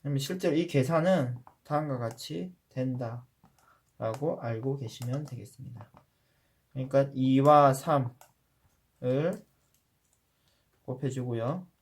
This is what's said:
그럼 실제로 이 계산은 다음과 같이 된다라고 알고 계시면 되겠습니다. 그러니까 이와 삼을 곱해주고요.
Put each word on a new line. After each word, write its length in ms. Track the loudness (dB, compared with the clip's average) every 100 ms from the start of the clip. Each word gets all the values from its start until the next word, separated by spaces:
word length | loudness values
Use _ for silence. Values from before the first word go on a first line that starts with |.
그럼 160 | -2 -4
실제로 380 | -4 -2 0 2
이 100 | 2
계산은 720 | 0 2 2 4 2 0 -6 -12 _
다음과 360 | -4 -4 -2 -4
같이 560 | -6 -8 -10 -8 -10 -14 _
된다라고 1700 | -6 -4 -4 -6 -8 -14 _ _ _ _ _ _ _ -6 -4 -4 -4
알고 360 | -6 -4 -4 -6
계시면 500 | -8 -10 -6 -6 -8
되겠습니다. 640 | -12 -16 -18 -16 -16 -18 -20 _ _ _ _ _ _ _
그러니까 380 | -10 0 2 2
이와 640 | 0 4 6 8 8 8 4
삼을 1700 | 0 0 0 -10 -20 _ _ _ _ _ _ _ -2 -2 -2 -6 _ _ _ _ _ _ _ _ _ _ _ _ _ _ -12
곱해주고요. 840 | -6 -6 -4 -6 -4 -4 -6 -10 _